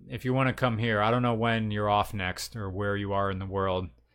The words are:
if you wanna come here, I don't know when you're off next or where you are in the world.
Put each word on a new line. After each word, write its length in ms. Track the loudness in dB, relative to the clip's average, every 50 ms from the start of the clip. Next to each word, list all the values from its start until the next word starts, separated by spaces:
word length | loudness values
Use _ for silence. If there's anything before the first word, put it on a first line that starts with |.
| -14 -12
if 140 | -10 -6 -2
you 80 | 0 0
wanna 180 | 2 2 2
come 240 | 2 2 0 0 2
here, 240 | 0 0 2 2 2
I 100 | 4 4
don't 120 | 4 2
know 120 | 2 2 2
when 360 | 2 2 2 2 0 0 -2
you're 180 | -2 0 2 4
off 240 | 4 2 2 0
next 440 | -2 -4 -4 -4 -4 -6 -10 -10 -8
or 120 | -8 -8 -6
where 280 | -4 -2 0 0 0
you 160 | 0 0 0 0
are 160 | 0 0 0
in 80 | -2 -4
the 80 | -6
world. 420 | -4 -2 0 0 2 0 0 -2 -6 -10 -18 _ _